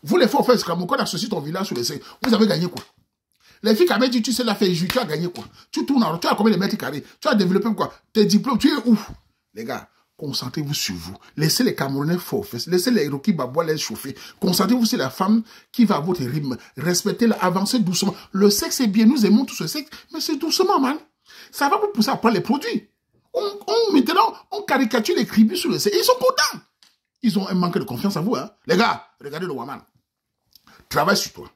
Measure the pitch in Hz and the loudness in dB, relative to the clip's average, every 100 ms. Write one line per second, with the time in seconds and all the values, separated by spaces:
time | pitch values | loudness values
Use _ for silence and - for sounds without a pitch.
0 | 147 349 254 - - 240 - 170 180 269 | 2 4 4 2 4 2 2 -4 -2 -2
1 | - 170 202 190 143 175 196 135 120 143 | -2 -4 -6 -6 -6 -6 -6 -4 -6 -8
2 | - - - 220 220 156 175 - - _ | -14 -8 0 2 4 2 -2 -6 -18 _
3 | _ _ _ _ _ _ 214 220 349 202 | _ _ _ _ _ _ 0 4 4 4
4 | 254 247 220 240 233 202 196 170 175 247 | 2 0 -2 -2 -2 0 0 0 -2 -2
5 | 214 151 175 - - - - - - 277 | -2 -4 -4 -8 -16 -18 -10 -6 0 2
6 | 180 165 - - 214 185 196 214 127 143 | 2 0 -2 2 2 2 0 -4 -6 -8
7 | - - 294 240 180 196 220 214 156 - | -12 -6 0 2 4 2 0 -2 -4 -6
8 | _ - 202 202 247 240 294 302 233 214 | _ 2 4 4 4 2 2 2 2 2
9 | - - _ _ _ - 117 127 - _ | 2 -18 _ _ _ -14 -10 -10 -10 _
10 | _ _ 151 127 127 143 147 147 - 90 | _ _ -8 -8 -6 -6 -6 -4 -6 -8
11 | 82 95 - - 160 - 247 - 135 135 | -10 -16 -16 -2 0 2 0 0 -4 -2
12 | 147 175 - 131 - 120 139 180 180 233 | 0 -2 -2 -4 -4 -8 -2 0 2 0
13 | 147 135 175 170 123 135 170 156 - 110 | 0 -2 -2 -2 -2 -2 0 -2 -4 -8
14 | 135 - - - 185 175 190 254 226 233 | -10 -14 -18 -6 -2 0 2 2 2 0
15 | 135 - 190 226 220 - _ - 226 170 | -2 -2 2 2 0 -14 _ 2 4 4
16 | 156 180 127 147 139 120 - - 160 175 | 0 -2 -2 -4 -4 -8 -10 -6 -2 -2
17 | 202 180 233 208 185 180 196 254 180 180 | -2 0 2 2 0 0 0 0 0 0
18 | 196 - - 190 202 202 330 - 247 196 | -2 -4 -8 2 2 2 -4 0 0 6
19 | 220 294 214 208 269 - 160 302 285 - | 6 6 4 4 2 -6 -8 -8 -10 -18
20 | - 320 - 294 320 - 370 370 262 302 | -16 -10 -6 -4 -2 0 2 2 2 -2
21 | - _ _ - - - 285 415 415 403 | -8 _ _ -20 -18 -2 0 0 0 0
22 | 220 262 226 196 - 277 466 427 - _ | 0 2 0 0 0 -4 -2 -6 -8 _
23 | _ _ _ - 403 403 - 440 453 285 | _ _ _ -6 -6 -8 -4 0 2 2
24 | 240 349 440 - - 415 403 269 262 240 | 2 2 2 0 -12 -12 -2 0 2 0
25 | 226 349 233 - 220 359 330 170 403 392 | 0 0 0 4 4 4 -2 0 0 0
26 | 440 508 508 - 587 - _ _ _ _ | 2 2 2 0 -2 -4 _ _ _ _
27 | _ _ 233 196 190 180 175 175 - 120 | _ _ -2 0 -2 -2 -2 -2 -6 -4
28 | 202 196 175 220 156 _ - 180 220 123 | -4 -2 -2 -4 -6 _ -2 2 2 0
29 | - _ 139 151 180 135 120 131 _ _ | -8 _ -14 -10 -8 -8 -10 -14 _ _
30 | _ _ _ _ _ _ _ - _ 151 | _ _ _ _ _ _ _ -20 _ 0
31 | 156 196 - - 73 | 2 0 -2 -12 -20